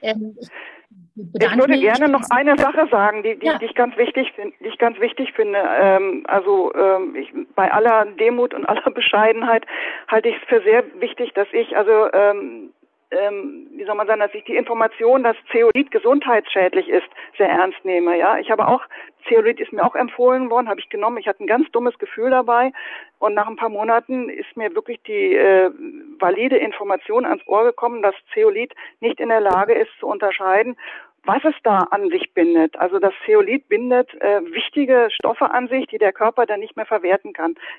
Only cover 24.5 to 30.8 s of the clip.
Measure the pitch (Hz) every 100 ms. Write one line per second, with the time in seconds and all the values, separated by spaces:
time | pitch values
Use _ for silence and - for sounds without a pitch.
24.5 | - 214 170 - 233 - 208 196 156 196
25.5 | 190 185 156 - - - - 180 196 254
26.5 | 254 220 - 202 190 - 226 247 - -
27.5 | 202 240 233 240 240 202 190 _ 220 214
28.5 | 202 247 - - _ 226 - 226 226 202
29.5 | 185 208 233 226 - - 202 202 185 190
30.5 | 190 226 247